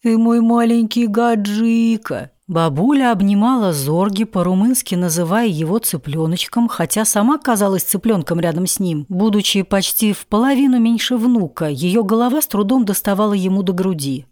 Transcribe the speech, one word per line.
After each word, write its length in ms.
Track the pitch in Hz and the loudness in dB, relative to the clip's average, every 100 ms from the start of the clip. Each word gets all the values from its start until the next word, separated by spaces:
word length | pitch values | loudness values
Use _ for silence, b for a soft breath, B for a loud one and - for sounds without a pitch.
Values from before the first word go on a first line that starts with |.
Ты 160 | 233 226 | 2 2
мой 220 | 233 233 | 4 4
маленький 640 | 226 233 233 233 220 240 233 | 4 2 2 2 0 0 0
гаджика". 1300 | 208 233 226 202 208 226 233 226 220 - 123 135 _ - | 2 2 0 0 0 0 2 2 0 -4 -8 -10 _ -4
Бабуля 640 | 165 165 143 226 285 254 | 0 0 2 2 2 2
обнимала 600 | 214 196 202 226 262 196 | 2 2 2 2 2 0
Зорги, 520 | 147 139 165 202 196 | 0 0 0 0 -2
по-румынски 720 | 220 196 175 185 226 254 - | -2 -2 0 2 2 0 -2
называя 540 | 180 175 165 165 208 233 | -2 -2 -2 0 0 0
его 300 | 156 160 220 | -2 -2 -2
цыплёночком, 920 | - 151 147 156 160 175 - 233 233 | -2 -6 -6 -4 -2 -2 -2 -2 -2
хотя 360 | - 170 - | -2 -4 -2
сама 340 | 220 208 220 302 | 0 2 2 0
казалась 440 | - 220 202 190 | 0 0 0 0
цыплёнком 580 | - 196 226 202 151 170 | -2 -2 0 0 0 -2
рядом 260 | 143 165 180 | 0 -2 -4
с 120 | - | -2
ним. 280 | 185 156 143 | -2 -4 -4
Будучи 540 | 185 220 202 190 196 | -2 0 0 0 -2
почти 500 | 185 196 - - 214 | 0 -2 -2 -2 -2
в 140 | 196 - | -2 -2
половину 520 | 208 262 262 277 254 | 0 2 2 2 4
меньше 380 | 226 233 - 247 | 2 0 0 0
внука, 500 | 233 233 170 - 156 | 2 2 0 -4 -4
её 380 | 135 180 214 | -2 0 0
голова 360 | 196 220 240 294 | 2 2 2 0
с 60 | 302 | -2
трудом 380 | 208 208 262 | -2 0 0
доставала 500 | 208 196 - 196 214 | 0 -2 -2 0 0
ему 280 | 202 185 190 | 0 0 0
до 100 | 190 | -2
груди. 540 | 180 185 170 139 127 - | -2 -2 -2 -6 -8 -10